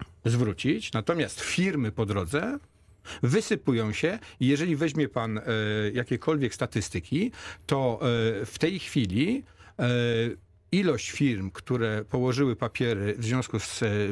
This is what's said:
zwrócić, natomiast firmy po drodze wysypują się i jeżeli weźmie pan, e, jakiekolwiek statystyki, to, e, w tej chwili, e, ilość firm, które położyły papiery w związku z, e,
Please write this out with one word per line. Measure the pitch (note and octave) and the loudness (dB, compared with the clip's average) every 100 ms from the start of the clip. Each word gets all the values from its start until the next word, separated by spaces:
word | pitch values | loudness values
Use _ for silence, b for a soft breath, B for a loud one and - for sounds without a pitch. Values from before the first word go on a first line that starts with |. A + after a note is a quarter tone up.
| - - | -16 -4
zwrócić, | A2+ A#2+ A#2 F#2+ B2 A#2 - | 0 2 2 0 -2 -2 -2
natomiast | A2 G#2+ E3+ A2 - | -2 0 0 -2 -4
firmy | - - F#3+ D#3 A2 | -4 0 2 2 0
po | - G2+ | 0 0
drodze | G2+ E2+ C#3+ G#3+ C#4+ - _ - - B B | 0 0 -2 -2 -4 -10 _ -20 -20 B B
wysypują | A#2+ F#3 - - - A#2 G#2+ | 2 2 2 0 2 0 0
się | G#2 D#3+ A3 B - | 0 0 -2 B 0
i | B2+ | 2
jeżeli | C#3+ F3 C#3+ | 4 2 0
weźmie | D#3+ D3 C#3 | 0 0 0
pan, | B2 A2+ G#2+ | 0 -2 -2
e, | B2 A2 G#2+ G#2+ G#2+ | -2 0 0 0 0
jakiekolwiek | A#2+ A#2+ C3+ - D#3 B2 | -2 -2 -2 0 0 0
statystyki, | - B2 A2+ - F2+ - C#3+ A#3+ B B B - | -2 -2 -2 -2 -4 -2 -2 -2 B B B -2
to, | C#3 C3 A2+ | 2 2 0
e, | B2+ A#2 A2+ G2+ A#2 | 0 2 2 0 -6
w | - | -2
tej | D#3+ F#3+ | -2 -2
chwili, | - - G#2 G2 E3+ C4+ - B B - | -2 0 2 2 2 0 -4 B B -2
e, | B2 B2 A#2+ A2+ A#2 - - _ _ | 0 2 2 0 0 -4 -12 _ _
ilość | F3+ F3+ A#2+ - | 2 2 0 -4
firm, | - C#3+ G#2 F#2+ | 0 2 2 -4
które | - - B2+ A2+ G#2+ | -8 -4 0 0 0
położyły | G#2+ B2+ B2+ B2 C#3 A2+ | -2 0 2 2 2 2
papiery | A#2+ - A#2+ G#2 G2+ G#2 | -2 0 0 2 0 -2
w | |
związku | A2+ B2+ - A2 | 0 0 -2 -4
z, | - - | -4 -2
e, | A2 G#2 G2+ | 0 2 0